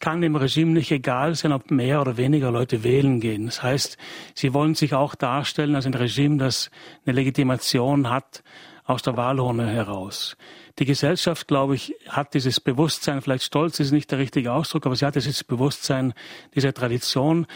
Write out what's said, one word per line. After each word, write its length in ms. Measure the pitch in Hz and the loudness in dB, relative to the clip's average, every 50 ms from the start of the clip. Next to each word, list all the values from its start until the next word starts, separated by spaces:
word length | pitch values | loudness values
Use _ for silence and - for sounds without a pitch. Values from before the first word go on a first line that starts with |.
kann 200 | - 160 160 175 | -4 -2 0 0
dem 160 | 175 160 151 | 0 2 2
Regime 360 | 147 135 135 - 156 160 165 | 2 0 2 2 2 2 4
nicht 180 | 160 165 139 - | 4 2 2 0
egal 460 | 160 135 127 139 123 127 143 165 165 | 0 0 0 -2 0 0 0 -2 -2
sein, 160 | 139 - 156 | 0 0 0
ob 180 | 139 135 - - | 0 0 0 0
mehr 300 | 151 131 120 127 143 151 | 0 2 2 2 2 2
oder 180 | 139 131 117 117 | 0 0 0 0
weniger 320 | 127 135 151 151 135 123 | 2 2 2 2 2 2
Leute 320 | 117 120 127 - 131 113 | 0 0 0 0 -2 0
wählen 380 | 110 120 127 139 139 139 131 117 | 2 2 2 4 4 4 2 2
gehen. 260 | 110 113 107 104 107 | 0 -2 -2 -2 -4
Das 160 | 123 - - | -6 -6 -4
heißt, 340 | - 123 135 139 - - - - - - - - - - - | -2 -2 0 -2 -2 -6 -8 -14 -18 -18 -18 -18 -18 -16 -8
sie 180 | - - 135 | -2 -2 0
wollen 220 | 123 143 151 156 156 | 2 2 2 2 2
sich 180 | - 156 127 | 2 0 2
auch 220 | 147 131 143 139 - | 2 2 0 0 -2
darstellen 640 | - 143 123 127 143 131 - - - 151 147 147 | -2 -2 -2 0 -2 -2 -4 -2 -2 0 2 2
als 100 | 139 120 | 0 0
ein 80 | 135 127 | 0 0
Regime, 420 | 120 120 117 107 139 143 147 151 139 | 0 0 0 2 2 2 4 4 2
das 320 | 135 131 - - - - - - - - - - - | 2 0 0 -2 -4 -8 -12 -18 -20 -20 -16 -8 -2
eine 80 | 139 123 | 0 2
Legitimation 960 | 135 131 135 135 - 139 127 127 123 - - - 127 120 135 143 143 135 120 | 2 2 2 2 2 2 2 2 0 0 0 2 2 2 4 4 2 2 2
hat 320 | 123 135 - _ - - - - - - - - - - _ | 0 -2 -4 _ -18 -20 -20 -20 -20 -20 -20 -20 -20 -8 _
aus 160 | - 127 120 | -2 -2 0
der 160 | - 139 120 | 0 -2 -2
Wahlurne 520 | 120 120 127 139 135 127 123 117 117 117 110 | 0 0 0 2 2 2 0 0 0 0 -2
heraus. 680 | 110 117 104 104 101 95 92 98 - - - - - _ - - - - - - - - | -2 -2 -2 -4 -6 -8 -8 -10 -8 -8 -8 -10 -12 _ -20 -20 -20 -20 -20 -8 -4 -2
Die 40 | 139 | 0
Gesellschaft, 600 | 127 143 - - 143 180 175 - 180 160 - - | 2 2 2 2 0 2 2 0 -2 -2 -4 -2
glaube 300 | - 147 139 139 139 139 | 0 0 2 2 2 0
ich, 180 | 123 - - - - - - | -2 -4 -8 -12 -14 -12 -6
hat 260 | - 143 143 - - | -4 -4 -4 -2 -2
dieses 260 | 147 123 131 117 - | 0 0 0 0 0
Bewusstsein, 600 | - 143 123 131 165 151 - - - 156 143 135 | 0 0 0 2 2 0 0 -2 -4 -4 -4 -2
vielleicht 220 | - 139 131 127 - | -2 -2 -2 -2 -2
stolz 360 | - - 147 160 170 - - | -2 0 0 0 0 0 -2
ist 120 | 151 135 | 0 2
nicht 180 | 143 147 - - | 2 2 0 0
der 80 | 160 131 | -2 -2
richtige 340 | 139 - - 147 120 120 | -2 0 0 -2 0 0
Ausdruck, 320 | 123 151 156 - - 156 - | 0 -2 -2 -2 -2 -2 0
aber 120 | 135 127 | 0 0
sie 100 | - 143 | 0 0
hat 80 | 143 139 | 0 0
dieses 300 | 143 117 143 135 - - | 0 -2 -2 -4 -6 -4
Bewusstsein 680 | - 131 117 131 143 - - - - 139 131 131 127 - - - - - - - - - | -4 -2 0 0 0 -2 -2 -4 -2 -2 0 0 -2 -2 -4 -12 -20 -20 -20 -14 -6 -2
dieser 200 | 143 131 135 - | 0 0 0 0
Tradition. 720 | - 127 120 120 123 - - - 131 131 156 165 170 160 - - | 0 -2 -2 -2 -2 -2 -2 0 2 2 2 2 2 0 -4 -8